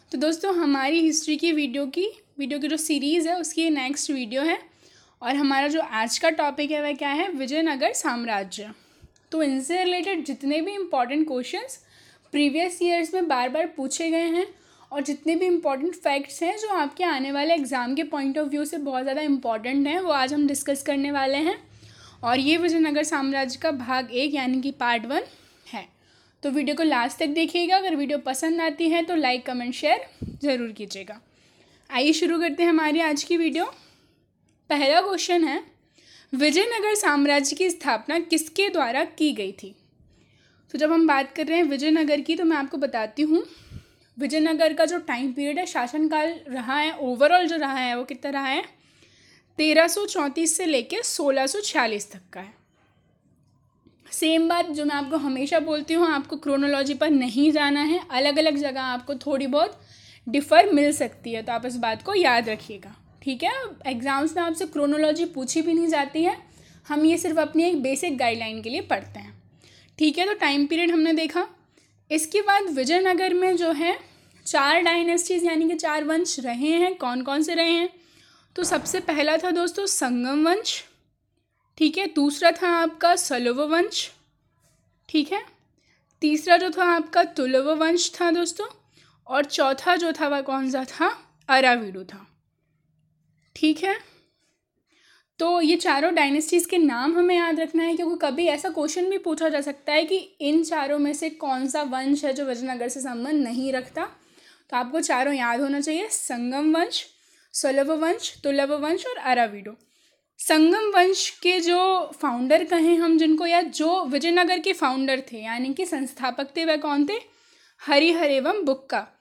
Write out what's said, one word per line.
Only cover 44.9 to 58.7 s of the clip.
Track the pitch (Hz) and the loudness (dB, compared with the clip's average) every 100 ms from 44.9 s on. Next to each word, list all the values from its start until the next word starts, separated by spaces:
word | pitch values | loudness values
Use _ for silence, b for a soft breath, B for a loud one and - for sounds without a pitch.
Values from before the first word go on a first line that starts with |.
| 349 | 0
टाइम | 330 247 269 | -4 -4 -4
पीरियड | 254 285 302 | -4 -4 -4
है, | 359 | -4
शासनकाल | 277 247 302 311 311 311 330 277 | -4 -4 -2 0 0 -2 -4 -10
रहा | 254 233 285 | -8 -4 -2
है, | 311 320 | -2 -2
overall | 262 247 302 359 330 | -4 2 6 6 4
जो | 330 | 0
रहा | 277 | -2
है, | 269 247 240 | -2 -4 -4
वो | |
कितना | 254 254 285 | -8 -10 -6
रहा | 277 269 | -4 -2
है? | 294 359 - b b b b b b b - | -4 -6 -14 b b b b b b b 0
तेरह | 311 302 330 | 4 6 4
सौ | 403 415 | 2 -4
चौंतीस | 370 285 320 320 - | -2 -2 0 -2 0
से | 349 | 0
लेके | 269 226 415 | -2 -2 -6
सोलह | - - 285 269 269 | -4 -2 0 2 0
सौ | 403 | -4
छियालीस | 403 302 233 208 - | -2 0 0 -2 -10
तक | 185 - | -18 -20
का | 180 | -18
है। | 196 - _ _ _ _ _ _ _ _ _ _ _ _ _ _ - | -18 -20 _ _ _ _ _ _ _ _ _ _ _ _ _ _ -12
सेम | - 320 320 330 | -2 2 4 4
बात | 349 339 | 2 0
जो | 294 294 | -2 -2
मैं | 285 | -2
आपको | 269 311 | -2 -2
हमेशा | 277 262 285 330 | -2 -4 0 0
बोलती | 311 302 302 | 0 -2 0
हूँ, | 330 339 | 2 2
आपको | 285 - 269 | 2 -4 -6
क्रोनोलॉजी | 285 277 285 277 277 | -2 0 2 0 0
पर | 277 311 | 0 2
नहीं | 277 247 226 302 | 2 2 2 4
जाना | 302 285 285 | 4 2 2
है, | 302 349 349 | 2 0 0
अलग-अलग | 254 285 285 311 285 | 0 2 2 2 2
जगह | 285 | -2